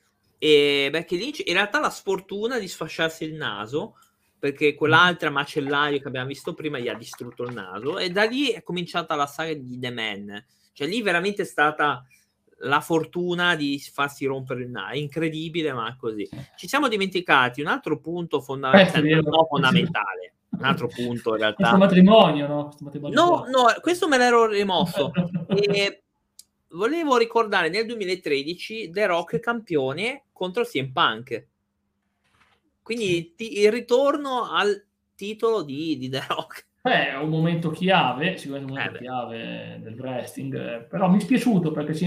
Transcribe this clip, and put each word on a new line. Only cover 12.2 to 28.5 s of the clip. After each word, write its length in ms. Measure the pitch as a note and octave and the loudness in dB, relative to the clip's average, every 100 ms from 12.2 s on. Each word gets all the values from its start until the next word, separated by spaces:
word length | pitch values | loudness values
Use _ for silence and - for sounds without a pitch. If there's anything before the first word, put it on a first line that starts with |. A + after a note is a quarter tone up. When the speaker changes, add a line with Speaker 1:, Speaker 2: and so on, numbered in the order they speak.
| _ _ _ _ | _ _ _ _
Speaker 1:
la 200 | B2+ D3 | 0 0
fortuna 720 | - D#3+ D#3 F3 F3 F3 F3 E3 | 2 0 0 -4 -4 0 0 0
di 240 | C#3+ C#3 - | -2 -4 -6
farsi 340 | - C#3 - C3+ | -4 -4 -4 -4
rompere 380 | C3+ C3 B2 | -4 -6 -8
il 60 | B2 | -8
naso. 240 | A#2+ G2 | -10 -8
È 40 | C3 | -6
incredibile, 760 | D3 E3 D#3+ D#3 E3 E3 D3+ | -6 -4 -4 -4 -6 -4 -4
ma 160 | B2+ A2+ | -4 -6
è 60 | B2+ | -6
così. 320 | A#2 G#2+ G2 - - - | -8 -6 -8 -12 -18 -16
Ci 120 | F3+ | -2
siamo 200 | C#4 C#4 | 0 0
dimenticati 720 | G#3+ F#3+ F3+ F3+ C#3+ B2 B2+ | 0 -2 -2 2 4 4 0
un 60 | D#3 | -4
altro 320 | B3+ - C#3+ | -4 -2 -4
punto 420 | D#3+ F3 E3+ C#3+ | -4 -8 -4 -4
fonda-, 300 | - C3+ C#3 | -4 -6 4
Speaker 2:
Eh, 160 | F#3+ F#3 | 6 6
Speaker 1:
cioè, 80 | - | 4
Speaker 2:
sì, 60 | |
vero. 200 | D3+ D#3+ D3+ | 2 2 4
Speaker 1:
no, 160 | D#3+ D#3+ | 4 4
fondamentale. 840 | C#3 C3 F3 E3 G#2+ G#2 F2+ F2+ _ _ | 2 4 4 2 0 -4 -6 -12 _ _
Un 140 | - C3 | -4 -2
altro 220 | C3+ A#2+ | -2 -4
punto, 420 | - A#2+ A#2+ A#2 | -6 -6 -4 -2
in 40 | A2 | 0
realtà. 180 | G#2+ G#2+ | 0 2
Speaker 2:
Questo 200 | A#2 F#3+ | 4 6
matrimonio, 720 | G3 F3+ F#3+ A3 F3 C#3+ C#3+ | 8 10 10 10 8 4 -2
no? 160 | D3 D3 | -4 -6
Questo 180 | - | -10
matrimonio 400 | D3 D3 F#3+ A#3 | -14 -10 -2 4
Speaker 1:
No, 60 | F4 D#4+ | 4 4
Speaker 2:
qua. 80 | B3 | 2
Speaker 1:
no, 160 | C4 A#3 - | 4 4 4
questo 280 | D#4 F4 F4+ | 0 0 2
me 100 | C4 | 4
l'ero 300 | B3 A#3+ A3 | 6 6 4
rimosso. 640 | G3+ G3 F3 D#3+ - C3 | 2 2 2 0 0 -2
Speaker 2:
<laughs> 340 | F3 F3 - - | -2 -2 -4 -2
Speaker 1:
E 560 | G3 G3+ G3+ G3+ - _ _ _ - _ _ _ | 0 2 2 -2 -4 _ _ _ -20 _ _ _
volevo 480 | E3 A3+ E4+ D4 A#3+ | -4 -2 0 2 2
ricordare 520 | A3+ A#3 A3 G3 D#3+ | 4 2 2 2 0
nel 160 | G3 A3+ | 0 -4
duemilatredici 1040 | A#3 F3+ F3+ D#3 C#3 C#3+ | -4 -4 -4 -2 -2 -2